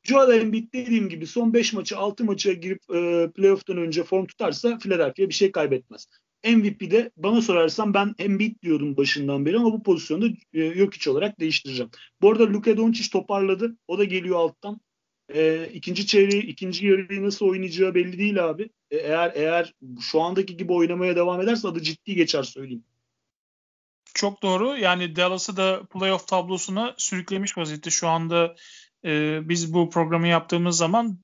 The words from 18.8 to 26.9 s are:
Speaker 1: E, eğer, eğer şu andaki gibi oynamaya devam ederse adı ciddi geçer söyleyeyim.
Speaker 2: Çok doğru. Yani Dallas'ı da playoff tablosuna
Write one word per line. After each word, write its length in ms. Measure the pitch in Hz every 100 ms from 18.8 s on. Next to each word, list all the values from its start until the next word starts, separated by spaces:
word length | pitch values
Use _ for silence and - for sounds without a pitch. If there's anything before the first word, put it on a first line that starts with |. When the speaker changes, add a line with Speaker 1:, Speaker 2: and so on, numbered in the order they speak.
| _
Speaker 1:
E, 60 | 151
eğer, 360 | 147 160 170
eğer 400 | 143 156 170 170 - 131 120
şu 200 | - 156
andaki 360 | 170 185 190 170
gibi 160 | 175
oynamaya 440 | 175 165 175 180 175
devam 240 | 175 180
ederse 280 | 202 233 196
adı 140 | 165
ciddi 320 | 156 160 -
geçer 280 | 175 156 151
söyleyeyim. 420 | 131 135 135 120 - _ _ _ _ _ _ _ _ _ _ _ _
Speaker 2:
Çok 280 | - 202 202
doğru. 360 | 196 185 247 277
Yani 380 | 185 180 175 160
Dallas'ı 400 | 180 185 - 190
da 260 | 190 190
playoff 460 | 190 190 190 185 -
tablosuna 680 | 185 175 180 - 190 240